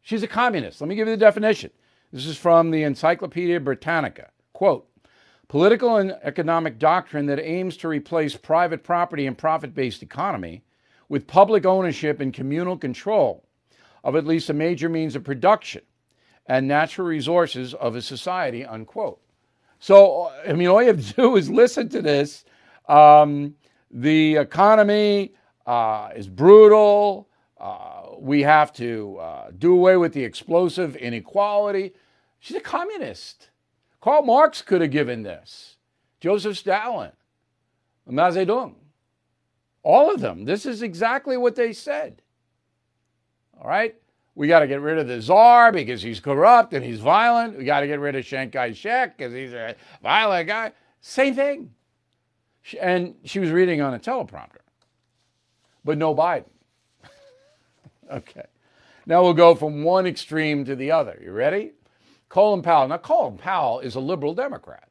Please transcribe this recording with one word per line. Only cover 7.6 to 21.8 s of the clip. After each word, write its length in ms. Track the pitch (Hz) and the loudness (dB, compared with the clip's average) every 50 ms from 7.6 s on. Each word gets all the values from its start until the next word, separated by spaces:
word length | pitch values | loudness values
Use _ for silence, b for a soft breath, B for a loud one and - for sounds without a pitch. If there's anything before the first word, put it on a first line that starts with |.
| 185 185 151 | -6 -8 -10
to 100 | - - | -8 -8
replace 480 | 165 156 147 147 - 170 165 156 143 - | -6 -6 -6 -8 -6 -4 -4 -4 -4 -6
private 480 | - _ - 156 170 175 170 160 - _ | -12 _ -2 0 0 0 -2 -4 -10 _
property 420 | - 175 170 175 175 170 147 139 | -4 -4 -4 -4 -4 -4 -6 -6
and 100 | 135 123 | -6 -8
profit-based 680 | - - 156 160 160 156 131 98 143 131 123 101 - - | -6 -4 -4 -4 -4 -6 -10 -8 -6 -6 -6 -6 -12 -18
economy 580 | - - 135 170 202 170 107 90 82 82 113 _ _ _ _ _ _ _ _ _ | -16 -10 -8 -6 -6 -6 -8 -10 -12 -16 -18 _ _ _ _ _ _ _ _ _
with 180 | _ 151 135 - | _ -8 -8 -8
public 400 | - - 180 202 196 220 202 190 | 0 4 4 6 6 4 0 2
ownership 540 | 185 185 190 185 170 147 - 160 151 147 151 | 2 0 0 0 -4 -6 -4 -4 -6 -4 -4
and 120 | 143 131 | -6 -8
communal 460 | 127 - 131 135 143 165 180 180 180 | -6 -8 -8 -6 -6 -4 -4 -6 -6
control 640 | 143 - 131 123 - - 202 220 208 147 113 90 - _ _ _ _ _ b b b b b b b b | -8 -8 -10 -10 -8 -6 -2 0 0 0 0 -2 -8 _ _ _ _ _ b b b b b b b b
of 120 | 131 131 | -2 -2
at 120 | 160 147 | -2 0
least 220 | 151 165 165 - - | 0 -2 -2 -2 -4
a 40 | 151 | -4
major 360 | 147 156 170 175 131 151 170 | -2 -2 -4 -4 -4 -4 -4
means 260 | 165 160 160 156 135 | -4 -4 -6 -6 -8
of 80 | 139 - | -10 -10
production 580 | 135 139 123 120 185 214 208 - - - - _ _ _ _ _ _ _ _ _ _ _ _ _ | -10 -8 0 2 2 2 2 -2 -18 -18 -20 _ _ _ _ _ _ _ _ _ _ _ _ _
and 220 | - 127 131 135 | -4 -2 -2 0
natural 400 | 135 143 147 160 156 - - 185 | 0 0 -2 -2 -2 -6 -10 -8
resources 680 | 175 160 151 123 143 170 175 170 - - 127 127 123 143 | -6 -6 -6 -4 -2 0 0 0 0 -4 -12 -12 -12 -12
of 220 | - 143 120 110 | -8 -8 -6 -6
a 60 | 123 | -8
society," 640 | 113 - 143 120 - 180 180 185 165 131 120 117 135 | -12 -14 -16 -12 -10 -8 -6 -6 -6 -6 -8 -10 -14
unquote. 560 | 120 110 110 110 _ _ - 208 135 - _ _ _ _ _ _ _ _ _ _ _ _ _ | -14 -16 -16 -16 _ _ -10 -10 -10 -10 _ _ _ _ _ _ _ _ _ _ _ _ _
So, 520 | - - 196 196 196 190 139 160 175 160 135 139 156 | 2 8 8 10 10 8 4 -2 -6 -8 -10 -12 -8
I 60 | - 147 | -6 -4
mean, 140 | 165 175 | -2 2
all 140 | 180 185 220 | 4 4 4
you 80 | 247 247 | 4 4
have 180 | 202 156 113 | 2 0 -4
to 60 | 101 - | -8 -2
do 220 | - 254 262 254 | 2 2 4 4
is 140 | 196 160 139 | 2 0 2
listen 400 | - 208 240 240 - 294 | 2 2 2 2 2 -6